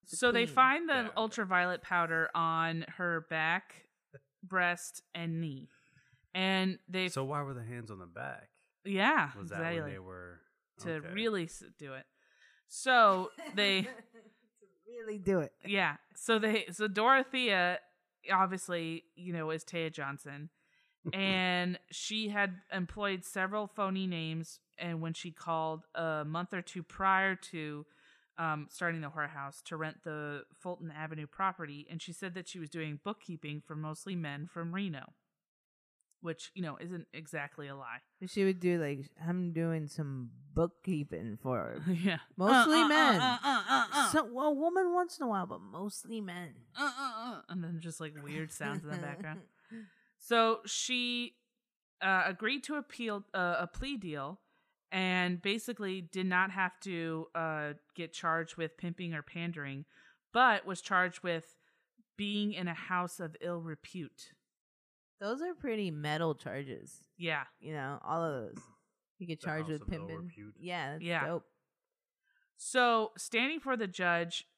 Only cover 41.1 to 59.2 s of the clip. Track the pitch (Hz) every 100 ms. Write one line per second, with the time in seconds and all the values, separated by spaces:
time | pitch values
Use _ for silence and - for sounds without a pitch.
41.1 | 80 113 151 131 123 64 60 156 175 185
42.1 | 165 - - 190 262 240 320 311 302 294
43.1 | 202 254 240 285 254 196 262 220 277 233
44.1 | 302 240 240 302 277 320 370 359 349 349
45.1 | - 262 202 180 - 190 170 202 - -
46.1 | 226 196 175 175 - - - 285 262 269
47.1 | 220 240 185 - 175 165 165 165 156 156
48.1 | 151 143 151 156 - 143 147 151 147 147
49.1 | 143 156 156 - _ _ 226 214 _ _
50.1 | _ - 233 226 226 - - - 247 247
51.1 | 240 240 _ _ _ _ _ _ _ 190
52.1 | 190 160 175 220 277 - 294 294 - 233
53.1 | 202 202 196 180 165 175 - 262 269 185
54.1 | 147 139 185 _ _ _ _ _ 190 185
55.1 | 180 180 180 196 220 - 226 202 190 165
56.1 | 185 185 180 190 190 180 - 196 170 165
57.1 | 160 160 165 160 156 147 147 _ - 165
58.1 | - 170 160 165 - 160 - 175 170 175
59.1 | 160